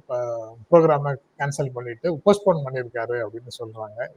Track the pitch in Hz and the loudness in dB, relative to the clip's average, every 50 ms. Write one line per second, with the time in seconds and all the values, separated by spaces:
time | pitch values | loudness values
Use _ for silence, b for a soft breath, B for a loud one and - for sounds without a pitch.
0 | - - 127 123 123 120 117 117 113 110 117 117 107 _ 175 170 160 160 151 143 | -6 -6 -4 -4 -4 -4 -6 -8 -10 -12 -16 -20 2 _ 6 8 8 6 4 2
1 | 143 143 139 - _ _ _ - 143 143 139 - 143 131 127 123 123 120 117 113 | 2 -2 -4 -6 _ _ _ -6 -4 -4 -2 -4 -4 -4 -4 -8 -10 -10 -10 -4
2 | - 175 165 139 - 202 196 202 - 196 170 156 139 131 131 131 123 117 - 120 | -4 -4 -4 2 4 4 4 4 4 2 0 0 -2 -4 -6 -6 -6 -6 -6 -6
3 | 113 117 120 120 113 104 110 117 123 123 - - 117 110 110 110 107 104 107 113 | -4 -4 -4 -4 -4 -6 -8 -12 -14 -16 -14 -14 -14 -14 -12 -14 -14 -14 -10 -10
4 | 131 - - | -10 -10 -12